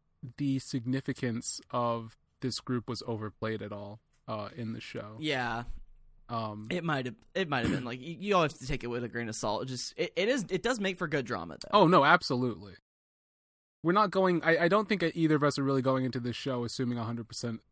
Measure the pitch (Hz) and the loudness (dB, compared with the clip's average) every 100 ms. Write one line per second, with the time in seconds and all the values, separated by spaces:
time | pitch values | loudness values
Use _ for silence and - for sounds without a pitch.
0 | _ _ 127 - 143 135 - 135 120 131 | _ _ -14 -4 0 0 -2 -4 -2 -2
1 | 139 131 127 113 - - - 123 120 117 | -2 -4 -2 -4 -6 -8 -6 -2 0 -2
2 | 113 - _ _ 131 - - 123 - 113 | -6 -16 _ _ -6 -4 -2 -4 -4 -8
3 | - 113 107 - 110 110 107 104 101 107 | -6 -6 -6 -6 -6 -4 -6 -10 -12 -16
4 | _ _ - 110 - - 113 113 - 120 | _ _ -10 -8 -8 -8 -8 -8 -10 -12
5 | 104 110 151 135 120 117 120 - - - | -12 -8 -4 -2 -2 -4 -6 -10 -12 -20
6 | - - - 117 107 104 107 175 165 143 | -20 -20 -8 -6 -6 -8 -6 -4 -2 -2
7 | 123 107 _ 175 180 135 - 147 127 127 | -4 -10 _ -4 -2 0 0 -2 -4 -8
8 | 135 170 202 190 151 - 131 147 120 120 | -10 -6 2 4 4 0 -6 -4 -4 -4
9 | 120 117 117 107 113 101 131 127 - - | -4 -4 -6 -4 -2 -2 -4 -6 -6 -4
10 | 170 - 202 269 175 185 226 247 196 180 | -4 0 0 0 0 -2 0 0 -2 -2
11 | 165 147 120 107 85 76 - 214 165 175 | -2 -2 -2 -6 -8 -12 4 6 10 10
12 | 143 175 - 127 123 101 101 85 _ _ | 8 6 4 0 0 -2 -10 -18 _ _
13 | _ _ _ _ _ _ _ _ 160 196 | _ _ _ _ _ _ _ _ 2 4
14 | 208 190 185 170 165 165 170 202 214 202 | 4 4 4 4 4 4 6 4 2 0
15 | 165 165 160 151 143 143 135 135 127 131 | 0 2 4 4 4 2 2 2 2 2
16 | 131 123 120 117 139 123 120 - 123 120 | 0 -2 -4 -4 -4 -4 -4 -2 -2 -2
17 | 113 117 113 - 120 113 _ | -4 -6 -8 -8 -6 -6 _